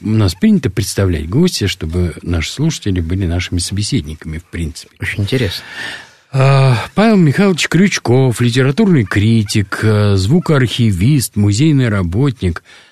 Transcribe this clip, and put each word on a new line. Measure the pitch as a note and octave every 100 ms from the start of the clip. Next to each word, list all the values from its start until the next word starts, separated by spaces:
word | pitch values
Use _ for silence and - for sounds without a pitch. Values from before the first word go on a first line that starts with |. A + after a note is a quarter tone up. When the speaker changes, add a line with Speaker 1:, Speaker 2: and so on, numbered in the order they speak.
Speaker 1:
у | G2+
нас | A2 G2 -
принято | A3 G3+ -
представлять | - F#2+ - G2 E2 D#2
гостя, | A#2 F3+ - G2
чтобы | - D#2+ F2 F2+ -
наши | E2 F2 D#2
слушатели | - D#3+ D#3+ G#2 F2+
были | D#2+ F#2 F#2
нашими | E2+ F2 F2+
собеседниками, | - F#2+ G#2+ C3 D2 D#2 D#2+ D#2
в |
принципе. | - E2+ D#2+ - - -
Speaker 2:
Очень | F#2+ -
интересно. | G2+ C3 A#2+ - - - - - - _ _
Speaker 1:
А, | C3+ C3+ C#3 C3+ A#2 - -
Павел | A3+ G#3
Михайлович | D#3 C3+ G3+ E3 -
Крючков, | E3 G3 - - B2+ C3 A2
литературный | A#2+ A#2+ C3 C#3+ G#3+ D#3+ G#2
критик, | G#2 G#2+ A2+ G#2+ G#2+ F#2+ -
э, | A2 G#2 G#2 G2
звукоархивист, | F#2+ F3 - D3 B2 - A#2 F2+ A2 D3+ A2 G#2+
музейный | G#2 G2+ D#3+ C#3 B2
работник, | G#2 F2+ F#2+ C#3+ A2+ F#2 E2 _ - _